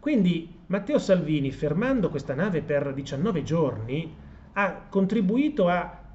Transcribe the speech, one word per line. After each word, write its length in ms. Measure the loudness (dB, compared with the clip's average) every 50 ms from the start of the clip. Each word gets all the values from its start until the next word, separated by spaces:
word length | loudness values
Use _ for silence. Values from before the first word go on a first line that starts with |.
Quindi 600 | 0 2 2 4 4 4 2 0 -2 -8 -16 -20 -8
Matteo 320 | -4 -4 -4 -2 0 0 0
Salvini, 520 | 4 4 4 4 4 0 0 0 0 -2
fermando 580 | -2 -2 -2 -2 0 0 0 2 2 2 0 0
questa 260 | -2 -4 -4 -4 -2
nave 280 | -2 0 0 0 -2 -2
per 320 | 0 0 0 0 -2 -4
diciannove 480 | -6 -6 -6 -4 -2 -2 0 0 -2 -2
giorni, 720 | 0 0 2 2 0 0 -4 -6 -4 -4 -4 -4 -6 -10 -16 -18 -20 -20 -20 -20 -8 -2
ha 320 | 0 0 0 -2 -6 -14 -2
contribuito 800 | 0 2 2 4 2 2 2 2 2 2 2 0 2 2 2 4
a 320 | 4 2 0 -4 -10 -16 -18 -20 -20